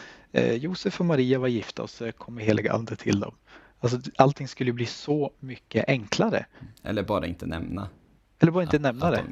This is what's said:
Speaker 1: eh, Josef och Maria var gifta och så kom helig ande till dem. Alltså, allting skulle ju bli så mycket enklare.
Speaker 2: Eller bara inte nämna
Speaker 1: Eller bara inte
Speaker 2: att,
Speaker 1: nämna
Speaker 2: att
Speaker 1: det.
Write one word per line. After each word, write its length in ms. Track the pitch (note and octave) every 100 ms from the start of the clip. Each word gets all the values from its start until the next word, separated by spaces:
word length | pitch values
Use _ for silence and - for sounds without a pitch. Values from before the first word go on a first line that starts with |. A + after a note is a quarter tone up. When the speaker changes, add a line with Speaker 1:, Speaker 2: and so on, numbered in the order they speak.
| - - -
Speaker 1:
eh, 220 | B2+ A#2+
Josef 460 | A#2 D#3 F3+ G3 -
och 60 | F3
Maria 340 | D3 B2+ C3
var 80 | B2+
gifta 360 | A#2 - -
och 60 | G#2+
så 220 | - A#2
kom 260 | - - A#2+
helig 300 | G#2+ G#2+ A2
ande 280 | A2+ A2+ G#2+
till 240 | A2+ G2+
dem. 160 | A2 - _ - - -
Alltså, 200 | B2 B2 - -
allting 300 | C3+ - C3+
skulle 220 | - B2+
ju 40 |
bli 120 | A#2+ A#2
så 460 | - - D3+ C#3 -
mycket 460 | C3 A#2+ - A2+ -
enklare. 580 | C3+ G#2 - A3+ C3+ - - - -
Speaker 2:
Eller 200 | - G#2+
bara 240 | F#2+ G2 E2+
inte 180 | E2 -
nämna 440 | E2 - F#2 G2+ - _ _ _ -
Speaker 1:
Eller 120 | E3
bara 120 | F3
inte 120 | E3+ D3
Speaker 2:
att, 60 |
Speaker 1:
nämna 240 | C#3+ A#2+ E3
Speaker 2:
att 60 | B2
Speaker 1:
det. 80 | -